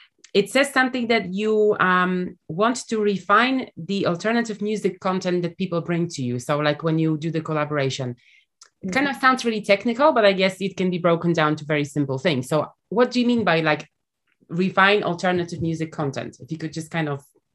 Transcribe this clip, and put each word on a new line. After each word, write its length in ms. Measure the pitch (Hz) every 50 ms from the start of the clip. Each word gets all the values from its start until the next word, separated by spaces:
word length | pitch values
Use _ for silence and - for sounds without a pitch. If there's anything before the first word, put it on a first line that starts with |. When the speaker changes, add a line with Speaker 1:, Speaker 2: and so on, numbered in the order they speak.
| - _ _ _ - - -
Speaker 1:
it 160 | 196 196 -
says 220 | - 262 277 277 -
something 340 | 262 262 254 254 254 233 226
that 260 | 233 220 190 175 185
you, 420 | 196 214 214 220 214 214 208 202 -
um, 580 | - 185 180 180 180 180 180 180 180 180 180 - _ -
want 300 | 160 170 214 240 254 - - -
to 120 | 233 214
refine 720 | 208 208 202 185 - - 202 214 240 262 262 262 240 - - -
the 300 | 165 - 196 196 - 190
alternative 520 | 170 170 - 214 233 233 233 226 208 -
music 380 | 208 208 214 202 208 190 185 -
content 440 | - 190 185 185 185 185 175 180 170
that 140 | 165 165 -
people 240 | 190 180 175 170
bring 260 | 165 175 175 170 170 170
to 160 | - - 131
you. 160 | 120 123 123
So, 180 | - - 147 147
like, 220 | 151 151 147 147
when 160 | 160 165 160 160
you 200 | 160 160 156 147
do 120 | 156 170
the 120 | 156 160
collaboration, 720 | 160 160 156 151 151 147 151 147 135 135 135 - 131 123 123 - _ _ _ _ _ _ _ _ - - _ _
it 120 | - 185 190
kind 140 | 262 285 277
of 60 | 254
Speaker 2:
Mm-hmm. 60 | -
Speaker 1:
sounds 220 | 269 262 254 240 240
really 180 | 233 220 208
technical, 520 | 208 - 208 214 - 240 226 233 294 320 277
but 100 | 240 208
I 80 | 202
guess 300 | 190 185 190 185 185 -
it 160 | 196 190 - -
can 120 | 185 185
be 100 | 180 170
broken 340 | 170 175 170 165 170 170 170
down 240 | 160 156 151 151 151
to 80 | 151
very 180 | 143 156 147 147
simple 340 | 143 - 147 143 135 131 135
things. 300 | - 185 147 127 127 -
So 200 | 160 151 - - - _ _ -
what 240 | 180 226 247 240
do 80 | 240 247
you 60 | 240 240
mean 160 | 240 233 208
by, 160 | 180 165 165
like, 260 | 160 156 151 147 - - _ _ _ _ _ _ _ _ _ _ _ -
refine 560 | 165 170 190 185 180 190 190 196 208 208 -
alternative 580 | - 170 165 - 185 180 175 170 170 180 -
music 300 | 170 165 165 156 160 160
content? 460 | - - 151 139 131 120 - 120 - -
If 100 | 135 -
you 80 | 165 156
could 140 | 156 156
just 180 | 147 165 160 -
kind 200 | - 165 156 147
of, 120 | 143 139 - _ _ _ _ _ _